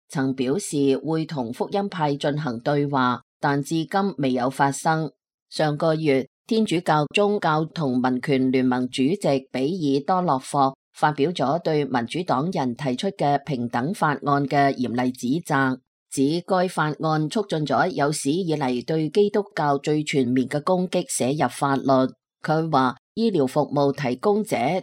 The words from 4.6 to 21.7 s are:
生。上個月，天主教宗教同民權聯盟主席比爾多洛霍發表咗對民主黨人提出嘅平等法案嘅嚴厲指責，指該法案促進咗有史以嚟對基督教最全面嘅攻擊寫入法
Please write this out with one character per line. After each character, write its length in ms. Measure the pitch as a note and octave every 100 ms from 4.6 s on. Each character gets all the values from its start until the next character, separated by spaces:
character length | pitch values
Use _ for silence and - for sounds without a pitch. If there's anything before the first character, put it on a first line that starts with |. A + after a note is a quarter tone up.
| C#3
生。 400 | C3+ E3 D#3+ D3+ - _ _ _
上 280 | - D#3 D3
個 160 | E3
月， 320 | D#3 D#3 C3+ A#2+ _ -
天 180 | A3+ G#3+
主 140 | E3
教 260 | E3+ D#3 D3+
宗 260 | - G3+ G#3
教 240 | E3 D#3 D#3+
同 360 | - C#3+ B2+
民 180 | B2 B2+
權 320 | C3+ C3+ C3
聯 140 | C3 B2+
盟 240 | B2+ B2+
主 140 | -
席 440 | C3+ G3+ E3+ C#3 C3+
比 440 | B2+ C3+ F#3+ D3 C#3
爾 80 | C#3
多 160 | F#3
洛 160 | F3 C3
霍 340 | - D3 C3+ - _ -
發 140 | D3+
表 180 | D3 C#3+
咗 280 | F3 C3+ D#3+
對 260 | E3+ D#3 C#3+
民 180 | B2+ A#2
主 160 | D3+
黨 260 | F3+ C3 D#3+
人 240 | F#3 B2+ A#2
提 200 | D3 B2+
出 120 | G3
嘅 300 | - D3 C#3+ -
平 240 | C3 A#2+
等 240 | A#2+ C3+
法 160 | G#3 D#3+
案 340 | C#3 D3 C#3+ C#3
嘅 260 | C#3+ C#3
嚴 200 | C3 A#2+
厲 180 | A#2+ B2+
指 160 | B2 A#2+ D#3 -
責， 320 | C#3 C3+ C3 _ _ _
指 340 | - C#3 E3+ -
該 220 | F#3 F3+
法 180 | F3 D3+ C#3+
案 280 | D#3+ D#3 D3+
促 160 | A3 G3+
進 180 | D#3+ D3
咗 240 | B2 D#3+
有 200 | - C#3+
史 200 | D#3 C#3
以 240 | E3+ F3+ D3+
嚟 300 | C3 B2 A#2+
對 240 | D#3+ D#3
基 200 | G#3 G#3
督 120 | G#3 G3 -
教 220 | D3 C#3
最 260 | D3+ D3+
全 240 | D3+ D3 B2
面 180 | B2+ B2+
嘅 140 | D3
攻 240 | D3 F#3 F3+
擊 160 | F3+ -
寫 240 | - B2
入 160 | D3 B2+
法 280 | - C#3